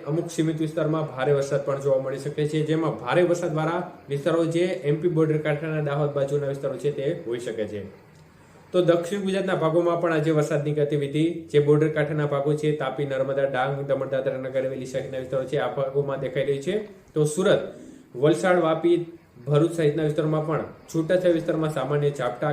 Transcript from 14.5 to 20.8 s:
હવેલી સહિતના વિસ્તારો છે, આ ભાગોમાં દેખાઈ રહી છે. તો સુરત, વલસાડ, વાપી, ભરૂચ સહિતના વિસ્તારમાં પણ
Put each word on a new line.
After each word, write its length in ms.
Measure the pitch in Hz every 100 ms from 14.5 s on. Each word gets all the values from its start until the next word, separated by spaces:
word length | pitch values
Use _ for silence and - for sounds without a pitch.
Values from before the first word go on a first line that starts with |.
| 131
હવેલી 240 | 131 131 123
સહિતના 300 | 131 123 131
વિસ્તારો 220 | 127 135
છે, 120 | 127 147
આ 120 | 123 -
ભાગોમાં 440 | 131 143 151 175
દેખાઈ 280 | 131 139 135
રહી 160 | 139 151
છે. 80 | 208 208 - -
તો 100 | 156 151
સુરત, 360 | - 190 - - - - - -
વલસાડ, 460 | 123 147 165 185 180
વાપી, 380 | 160 160 170 165 165 - _ - 127
ભરૂચ 260 | 147 165
સહિતના 340 | 170 151 156 151
વિસ્તારમાં 360 | 151 156 156 156
પણ 220 | 139 101 -